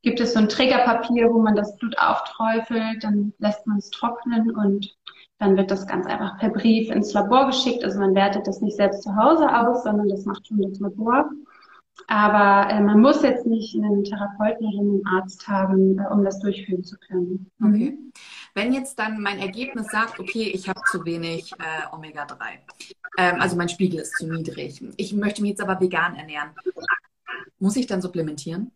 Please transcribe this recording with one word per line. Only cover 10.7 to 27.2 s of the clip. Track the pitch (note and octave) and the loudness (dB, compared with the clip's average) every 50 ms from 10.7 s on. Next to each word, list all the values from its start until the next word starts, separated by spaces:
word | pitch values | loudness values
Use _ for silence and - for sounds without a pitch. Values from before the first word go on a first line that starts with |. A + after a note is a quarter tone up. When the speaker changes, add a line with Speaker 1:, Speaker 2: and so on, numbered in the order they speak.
| G3 - | -4 -6
Speaker 1:
Labor. | G3 G3+ - G#3 A3 A3+ B3 D#4 D#4 D4+ - - - _ _ - _ _ - - _ _ _ - - | -6 -6 -4 -4 0 2 2 2 2 0 -6 -14 -18 _ _ -20 _ _ -20 -20 _ _ _ -20 -6
Aber, | - A3 G#3 G#3 G#3 G#3 G#3 G3+ G3+ G3 G3 G3 - | -2 2 2 4 4 6 6 6 6 6 6 4 4
äh, | A3 G#3+ | 2 4
man | G#3 G#3 G#3+ G#3+ | 4 6 8 8
muss | A3+ C#4 D4+ D4 - | 8 8 6 6 4
jetzt | B3+ A#3+ - - | 2 2 2 0
nicht | A#3 A3+ A3 G3+ - - | 0 0 0 -2 -4 -4
einen | A3 G#3 G#3 G3+ G3+ G3 | -2 0 0 0 0 0
Therapeuten | G3+ G#3 G3+ G3+ G3+ - - G#3+ A3 A3 - A3+ | -2 -4 -6 -6 -8 -4 -2 0 0 0 -2 -4
oder | G#3+ G3 G3+ | -4 -2 0
einen | G3+ G3+ G3+ G3 G3+ | 0 2 2 0 0
Arzt | F#3 F#3 F#3+ F#3+ - - - - | 0 -2 -2 -2 -4 -14 -18 -8
haben, | - G3+ G3 F#3+ F#3+ F#3+ F#3+ F#3+ F#3+ F#3+ | -4 -2 0 2 2 4 4 6 4 4
äh, | F#3+ G3+ F#3+ | 2 0 0
um | - G#3 G3 | 2 2 2
das | G3 G3 G3 | 2 0 -2
durchführen | - G3+ F#3+ - - - F#3 F3+ F#3 | -4 -4 -4 -4 -6 -6 -6 -6 -6
zu | - - - _ | -10 -16 -20 _
können. | _ F#3+ F#3 F3 F3+ F#3+ F#3+ - - _ _ | _ -4 -4 -2 -2 -4 -8 -10 -14 _ _
Mhm. | A3 G#3+ G#3 | 2 4 4
Speaker 2:
Okay. | G#3 A#3+ D4+ C#4 D#4 D4+ - _ - - - - - - - _ | 4 2 -2 -4 -8 -16 -20 _ -20 -20 -20 -20 -20 -20 -10 _
Wenn | G3 G#3 A#3+ C4 | -4 0 0 0
jetzt | C#4 B3+ - - - | -2 -2 -8 -6 -6
dann | G#3+ G#3+ A3 G#3+ | -6 -4 -4 -4
mein | G3+ G3+ G3+ F#3+ | -4 -4 -4 -4
Ergebnis | G3 F#3+ F#3+ A3 C4 C4 - A#3 G#3+ | -6 -8 -6 -8 -10 -8 -8 -8 -8
sagt, | - - G#3+ A3+ A3 - - | -4 -2 -2 -2 -2 -4 -12
okay, | F#3+ F#3+ - A3+ A3 G#3 - | -12 -6 -4 -4 -4 -2 -4
ich | F#3+ F#3+ | -6 -6
habe | G3 F#3+ - - - | -6 -8 -2 -2 -4
zu | - F3+ E3 | -2 -2 -4
wenig, | E3+ E3+ E3 E3 E3 E3 E3 - - - | -4 -4 -4 -4 -6 -6 -8 -8 -12 -14
äh, | - D#3+ D#3 D#3+ D#3 D3+ - D#3 | -10 -8 -8 -6 -6 -8 -8 -12
Omega-drei, | D#3+ D#3 D#3 D3+ D3+ C#3+ - C3 - A#2 A2 - - _ - - _ - - - _ _ - - | -14 -16 -14 -12 -12 -12 -12 -12 -12 -12 -12 -12 -14 _ -20 -20 _ -20 -20 -20 _ _ -10 -2
ähm, | - F#3 F3 F3 - | 0 2 2 2 2
also | - F3 F3 | 0 0 0
mein | E3+ F3 E3+ | 0 -2 -2
Spiegel | - - G3 F#3 F3 D#3 | 0 0 0 0 0 -2
ist | D3+ - - | -8 -6 -8
zu | - E3+ | -8 -6
niedrig, | D#3+ E3 E3 D#3+ - - D3+ D3 D#3 - - - - - | -6 -6 -6 -8 -8 -10 -10 -12 -12 -12 -14 -18 -16 -8
ich | - G#3 F#3+ G3+ | -8 -8 -4 -2
möchte | G3+ G#3 G3+ G3+ - | -2 -2 -2 -2 -2
mich | G#3 G3+ | -2 -2
jetzt | G3 G3+ | -2 -4
aber | G3+ G3 F#3+ F#3 | -4 -4 0 0
vegan | F#3 F3+ F3+ E3 E3 F3+ - | 0 0 2 0 -2 -2 -4
ernähren, | - D#3+ D#3 D3+ D3 D3 D3+ - - - F#4 - - - - - - _ _ _ _ | -8 -14 -12 -10 -10 -10 -10 -12 -10 -10 -10 -10 -8 -6 -4 -4 -6 _ _ _ _